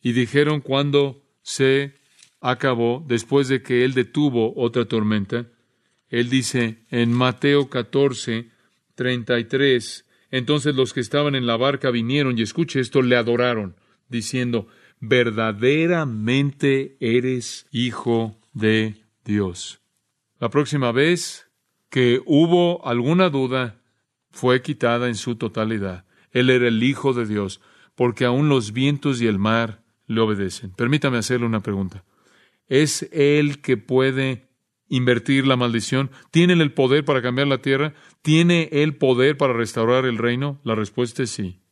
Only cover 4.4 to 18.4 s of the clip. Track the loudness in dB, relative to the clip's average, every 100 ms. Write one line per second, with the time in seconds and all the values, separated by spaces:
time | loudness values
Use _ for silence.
4.4 | -2 0 -2 -2 -2 -2 0 -2 -2 -8
5.4 | -8 _ _ _ _ _ _ -4 0 0
6.4 | 0 -2 -2 -4 _ -2 0 2 0 0
7.4 | 2 2 0 -6 -4 0 0 0 -6 -8
8.4 | -8 _ _ _ _ -6 -4 -4 -2 -2
9.4 | -2 0 2 2 -2 -16 _ _ _ -6
10.4 | -2 0 0 0 -2 -2 -4 -2 0 -2
11.4 | -2 0 0 0 -2 -2 0 0 0 0
12.4 | -2 -2 -2 -2 0 0 4 2 2 0
13.4 | 0 -2 -6 -12 _ _ _ -8 -6 -4
14.4 | -2 -4 -6 _ _ _ 0 2 2 0
15.4 | -4 0 0 2 0 0 -2 -4 0 2
16.4 | 0 0 0 0 -2 _ 0 0 0 -4
17.4 | -6 -14 _ -4 -4 -4 -2 0 -2 -8